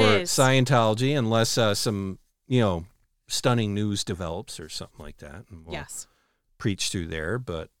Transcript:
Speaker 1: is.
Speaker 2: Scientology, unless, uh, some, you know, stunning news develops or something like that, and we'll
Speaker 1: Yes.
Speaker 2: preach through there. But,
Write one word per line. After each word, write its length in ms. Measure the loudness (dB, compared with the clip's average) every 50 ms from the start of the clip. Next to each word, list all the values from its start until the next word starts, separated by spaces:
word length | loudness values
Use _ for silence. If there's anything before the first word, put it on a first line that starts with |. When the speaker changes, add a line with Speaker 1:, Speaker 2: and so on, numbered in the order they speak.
| 6
Speaker 1:
is. 280 | 6 6 4 2 0
Speaker 2:
Scientology, 840 | 2 4 4 6 6 4 4 4 4 4 4 4 2 2 0 0 0
unless, 400 | 0 0 2 2 2 2 2 2
uh, 180 | 2 2 2 2
some, 440 | 0 -2 -2 -2 -4 -4 -6 -8 -10 _ _ _ _ _
you 140 | -2 0 2
know, 260 | 2 2 0 -2 -6 -10 _ _ _ _ _ _ _ -8
stunning 440 | -6 -2 2 2 2 2 0 0 -2
news 300 | -2 -2 -2 -2 -2 -4
develops 540 | -6 -6 -6 -6 -8 -8 -8 -10 -12 -14 -16
or 80 | -14 -12
something 300 | -12 -12 -14 -14 _ -18
like 180 | -18 -18 -18 -18
that, 260 | -18 -18 -18 -18 -20 -18
and 160 | -20 -20 -16
we'll 80 | -14 -14
Speaker 1:
Yes. 320 | -14 -12 -14 -14 -16 -16 _ _ _ _ _ _ _ _ _ _ -6
Speaker 2:
preach 320 | -4 -4 -2 -2 -4 -6
through 160 | -4 -6 -8
there. 320 | -6 -6 -6 -4 -4 -4 -6
But, 320 | -6 -8 -8 -8 -10 -12 _ _